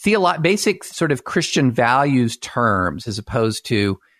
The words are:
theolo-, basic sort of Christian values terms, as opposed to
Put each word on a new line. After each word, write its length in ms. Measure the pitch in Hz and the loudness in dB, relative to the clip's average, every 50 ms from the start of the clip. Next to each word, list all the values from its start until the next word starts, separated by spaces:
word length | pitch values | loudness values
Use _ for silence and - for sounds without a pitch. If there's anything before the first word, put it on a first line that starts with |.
| - | -2
theolo-, 360 | 208 214 214 185 175 175 160 | 0 2 2 2 2 2 2
basic 420 | 156 170 196 208 - 214 202 - - | 2 0 2 2 0 0 -2 -2 -6
sort 260 | - - - 175 151 | -12 -6 -2 0 0
of 140 | 143 123 - | 0 -2 -4
Christian 460 | - - 185 156 - - 175 143 127 113 | -4 -2 -2 -2 0 0 2 2 2 2
values 640 | 123 120 117 123 135 143 147 139 127 120 117 - | 2 2 2 4 2 2 2 2 2 2 0 -2
terms, 680 | - - - - 127 120 113 101 95 90 87 73 - - | -6 -12 -8 -4 0 0 2 2 2 0 -2 -4 -6 -8
as 100 | 117 101 104 | -8 -8 -8
opposed 460 | 101 - - 123 113 110 107 - - | -8 -4 -2 0 0 0 -2 -4 -4
to 340 | - 120 104 101 101 95 - _ _ _ _ | -2 -2 0 0 0 -2 -4 _ _ _ _